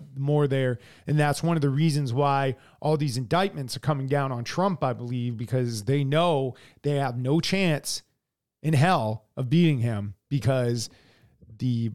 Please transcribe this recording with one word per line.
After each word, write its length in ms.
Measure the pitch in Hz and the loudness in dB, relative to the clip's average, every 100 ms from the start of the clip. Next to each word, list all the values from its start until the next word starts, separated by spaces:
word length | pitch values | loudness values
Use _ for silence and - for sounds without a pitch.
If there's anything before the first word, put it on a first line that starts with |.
| 143 135 | -10 -6
more 300 | 139 147 143 | 0 2 2
there. 320 | 135 131 120 - - - | 0 0 -2 -8 -12 -2
And 120 | 151 | 2
that's 240 | 147 139 | 2 0
one 140 | 165 165 | 0 0
of 60 | |
the 60 | 139 | 0
reasons 420 | 135 160 147 135 | 2 2 2 0
why 440 | 120 143 139 135 131 - _ | 0 2 2 0 -2 -10 _
all 160 | 151 156 | -2 0
these 200 | 147 120 | 0 -4
indictments 600 | 113 170 196 156 127 - | -2 0 0 -4 -10 -6
are 40 | |
coming 260 | - 143 135 | -2 -2 0
down 240 | 143 135 | 0 0
on 140 | 120 | -4
Trump, 400 | 120 - 196 165 | -6 -2 0 0
I 80 | 131 | -2
believe, 440 | 113 120 123 120 113 | -2 -4 -4 -2 -4
because 480 | 117 131 120 113 | -2 -2 -2 -2
they 200 | 101 143 | -2 0
know 500 | 135 151 175 147 131 - - _ | 2 2 2 2 -2 -6 -18 _
they 140 | 143 143 | -2 -2
have 200 | 139 123 | -2 -2
no 220 | 127 160 | 0 0
chance 640 | - 190 185 143 - - - _ _ _ _ _ | 2 2 2 0 -4 -8 -10 _ _ _ _ _
in 100 | 151 | 0
hell 500 | 143 170 170 110 110 _ - | 4 4 4 0 -4 _ -8
of 140 | 127 | 0
beating 300 | 160 170 135 | 4 4 4
him 340 | 117 104 104 - - | 0 -2 -6 -10 -6
because 600 | 143 - 131 120 120 113 - _ _ _ _ - 110 | -2 2 2 2 -2 -6 -12 _ _ _ _ -20 -6
the 320 | 131 120 113 | -2 0 -2